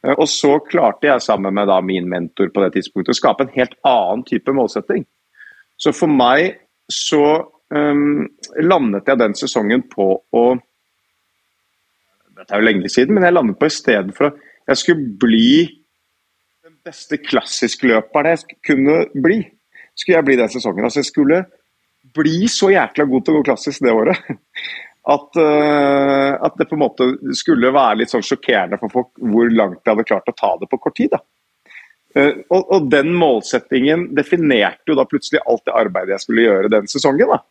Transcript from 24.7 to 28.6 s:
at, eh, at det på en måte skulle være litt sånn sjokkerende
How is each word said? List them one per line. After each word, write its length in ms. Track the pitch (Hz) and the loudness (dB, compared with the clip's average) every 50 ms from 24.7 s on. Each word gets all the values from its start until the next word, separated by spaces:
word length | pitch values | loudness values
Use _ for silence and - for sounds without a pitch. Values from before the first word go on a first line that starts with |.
| - - - - _ _ _ - 143 | -16 -16 -20 -20 _ _ _ -2 -2
at, 240 | 143 143 _ - 170 | -2 -2 _ -2 0
eh, 960 | 160 151 151 147 147 147 147 147 143 139 139 139 139 139 139 135 139 139 139 - - | 2 2 2 2 2 2 2 2 2 2 2 2 0 0 0 0 0 -2 -2 -2 -4
at 160 | 160 - - | -4 -2 -2
det 80 | 254 - | -4 -4
på 80 | 160 | 0
en 80 | 151 143 | -2 -2
måte 240 | 113 - - 127 127 135 - 139 135 123 - | -2 0 0 -2 -2 -2 -4 -6 -8 -8 -4
skulle 320 | - - 160 120 120 131 | 0 0 2 2 2 2
være 300 | 135 143 131 113 107 110 | 2 4 2 2 2 0
litt 100 | 120 - | -2 -2
sånn 140 | - 117 101 - | -2 -4 -2 -2
sjokkerende 500 | 139 - - - 120 101 | -6 -4 0 0 0 0